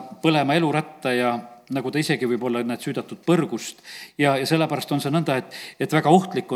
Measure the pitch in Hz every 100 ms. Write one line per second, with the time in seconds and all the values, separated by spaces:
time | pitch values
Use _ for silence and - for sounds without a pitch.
0 | - - 160 156 135 156 165 147 156 -
1 | 135 123 123 120 - - - 135 127 135
2 | 151 147 127 117 123 120 120 117 - 123
3 | - 110 - 170 147 110 - - - -
4 | - - 143 135 135 160 156 143 - 143
5 | 139 156 156 135 - - - - 135 156
6 | 147 175 185 - -